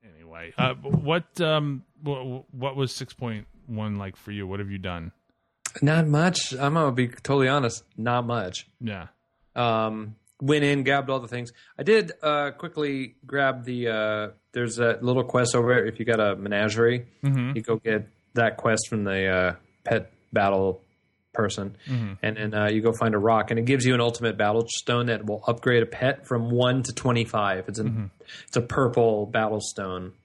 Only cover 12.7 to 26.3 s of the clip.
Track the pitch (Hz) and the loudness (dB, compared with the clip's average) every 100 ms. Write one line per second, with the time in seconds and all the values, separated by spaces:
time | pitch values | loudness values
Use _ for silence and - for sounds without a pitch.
12.7 | 156 147 135 131 _ 131 139 139 127 120 | -4 -4 -4 -6 _ -6 0 0 0 -6
13.7 | 123 120 110 107 107 107 - _ 123 120 | -4 -2 0 0 0 -4 -10 _ -4 -4
14.7 | 110 117 110 123 127 123 123 120 123 120 | 2 2 2 2 0 2 2 2 2 4
15.7 | 123 107 - 117 113 104 98 98 101 107 | 4 2 -2 0 2 2 0 -2 0 0
16.7 | 110 117 123 120 _ 139 135 123 123 110 | 4 4 2 -4 _ 0 0 0 -4 -2
17.7 | 113 113 107 104 _ _ 123 113 - 120 | -2 0 -2 -2 _ _ 0 0 2 0
18.7 | 110 - 110 101 95 95 92 90 87 _ | 0 -2 -4 -2 0 2 2 2 -2 _
19.7 | _ - 113 90 _ _ 110 98 98 95 | _ -2 0 -2 _ _ 2 4 4 2
20.7 | 92 _ _ _ _ _ - 107 - 98 | -2 _ _ _ _ _ -4 -2 -2 -8
21.7 | 104 - 127 107 95 107 107 107 107 104 | -10 -6 -4 -4 -4 -6 -4 -4 0 2
22.7 | 110 113 113 113 107 107 110 104 117 117 | 2 2 2 0 2 4 4 2 0 2
23.7 | 135 127 127 120 117 117 101 104 110 117 | 2 4 4 2 0 -4 0 2 2 0
24.7 | - - 120 120 113 104 104 - 117 131 | -4 -2 0 0 -2 -2 -4 -2 0 4
25.7 | 120 113 - 127 147 - | 4 2 0 -2 -2 -4